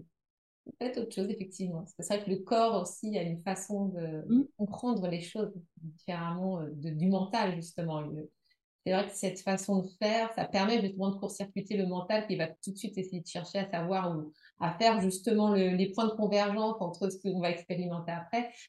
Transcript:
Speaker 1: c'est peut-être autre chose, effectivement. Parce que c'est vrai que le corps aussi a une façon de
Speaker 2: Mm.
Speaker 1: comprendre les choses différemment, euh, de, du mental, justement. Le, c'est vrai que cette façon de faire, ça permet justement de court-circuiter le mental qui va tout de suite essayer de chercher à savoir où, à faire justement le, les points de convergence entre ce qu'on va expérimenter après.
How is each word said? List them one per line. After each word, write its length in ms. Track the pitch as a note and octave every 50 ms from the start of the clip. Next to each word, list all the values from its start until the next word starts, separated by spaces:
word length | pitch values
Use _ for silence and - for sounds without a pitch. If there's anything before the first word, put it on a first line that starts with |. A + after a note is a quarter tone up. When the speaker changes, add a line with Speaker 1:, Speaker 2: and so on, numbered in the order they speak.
| E3 - _ _ _ _ _ _ _ _ _ _ _
Speaker 1:
c'est 100 | - - -
peut-être 180 | A#3+ B3+ - B3
autre 140 | G#3 - -
chose, 140 | G3 F#3+ G#3+
effectivement. 500 | G#3 - F#3 - - - F#3+ F3+ E3 D#3+
Parce 140 | - - -
que 100 | - F3
c'est 120 | - G3+
vrai 100 | G3+ G#3
que 40 | F#3
le 60 | F#3+ F#3
corps 420 | - - A#3+ A3+ A3+ A3+ G#3 F#3+
aussi 360 | F3+ - - - - G#3+ G#3
a 40 | F3+
une 200 | E3+ E3+ E3 E3+ -
façon 460 | G3 F#3+ F#3 - - G#3 G3 G3 F#3+
de 340 | F3+ E3+ E3 D#3+ D#3 D#3 -
Speaker 2:
Mm. 200 | G#3 A#3 C4 C#4 - _
Speaker 1:
comprendre 500 | - G#3 G3+ - - B3 B3 A#3 F#3+ F3+
les 140 | F3 E3+ E3+
choses 320 | E3+ - - G#3+ G#3 G3+ G3 F3 - - _
différemment, 840 | E3 D#3+ D#3 D#3 - _ - F3 E3 E3+ E3+ F3 F3+ F#3 F#3+ F#3 E3+
euh, 80 | D#3 D3 D3+
de, 160 | D3 D3 D#3+
du 180 | D3+ D3+ F3
mental, 480 | F#3+ G3 F#3+ F#3+ - A#3+ A3+ G#3 F#3 E3+
justement. 460 | E3 E3 - - F3+ E3 D#3+ D#3 D3+
Le, 280 | D3 D3 D3+ D3+ D3+ - _ _ _ _ _ _ _ _ _ _ -
c'est 80 | F3+ F#3
vrai 140 | F#3+ G3
que 80 | G3 -
cette 240 | - G3+ F#3 F#3 -
façon 420 | - G3+ F#3+ F#3 - - G3 F#3+
de 60 | F3+ - - -
faire, 320 | G#3+ G#3 A3 A3+ A3+ A3+ -
ça 120 | - -
permet 360 | - - F#3+ G3 A3 A#3 G#3+
justement 300 | G3 F#3+ F#3+ F#3+ G3 G3
de 40 | G3
court-circuiter 600 | - G3+ - - - G3 - - G3 - - G#3+
le 80 | G3 F#3
mental 400 | F3+ F3+ F3+ F3 - G#3+ G#3+ G#3+
qui 80 | G3+ F3+
va 120 | D#3+ D#3+
tout 240 | D#3+ - - - G3
de 60 | F#3+
suite 200 | - - G3 -
essayer 240 | F#3+ F#3 - F3+ F3
de 60 | E3
chercher 320 | - - F3 E3+ - - G3
à 100 | F#3+ -
savoir 480 | F3 E3+ E3+ F3+ F#3+ F#3+ F3+ F3 E3
où, 140 | D3+ D3+ - - _ - - _ -
à 140 | F3 E3 -
faire 220 | - - E4+ G#3 G3
justement 500 | F#3+ F#3 F#3 - - A#3 G#3+ G#3 G#3+ G#3+
le, 240 | G3+ F#3+ F#3 F#3 F3+
les 160 | F3+ G3 F#3+
points 160 | - A3+ A3+
de 60 | G#3+ G#3+
convergence 640 | A3 G#3+ G3 G3+ G3+ G#3 G3+ G3+ A3 A3 A3+ A#3 -
entre 300 | F3+ E3+ E3+ - G3 F#3+
ce 80 | F#3+ -
qu'on 200 | - G3 F3+ F#3
va 120 | F3 F3
expérimenter 600 | F3 F3 - - F3+ F3+ F3+ F3 E3+ E3+ E3 E3
après. 380 | E3+ E3+ - - A#3 A#3+ A#3+ - - - -